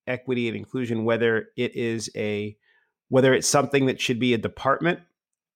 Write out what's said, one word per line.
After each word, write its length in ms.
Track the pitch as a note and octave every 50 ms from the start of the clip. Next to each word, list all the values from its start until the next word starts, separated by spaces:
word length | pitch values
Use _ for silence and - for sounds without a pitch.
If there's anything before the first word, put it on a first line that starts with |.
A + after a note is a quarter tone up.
| -
equity, 420 | - B2+ A#2+ - C3 B2+ A#2+ A#2+
and 80 | A#2 G#2+
inclusion, 500 | G#2 G#2 - - C3 B2 A#2 A#2+ A2 G#2+
whether 440 | A#2 A#2 A2 A#2 A#2 A2+ A2 - - -
it 180 | - B2 - -
is 340 | - A#2+ A#2 A2+ A2+ G#2+ - -
a, 400 | G#2+ G#2+ G#2 G#2 G#2 G#2 G#2+ G#2+ _ _ _ _ _ _ _ _ _ _ -
whether 240 | B2+ C3 C3 C3 C3
it's 140 | - -
something 400 | - - C#3+ C#3 B2+ - C#3 C3+
that 120 | C3 - -
should 200 | - - B2+ A2+
be 140 | B2+ B2 A#2
a 40 |
department 600 | A2 G#2+ G#2 - - - C3 C#3 - D#3+ E3+ F3 - - _ _ _ _ _ _ _ _ _ _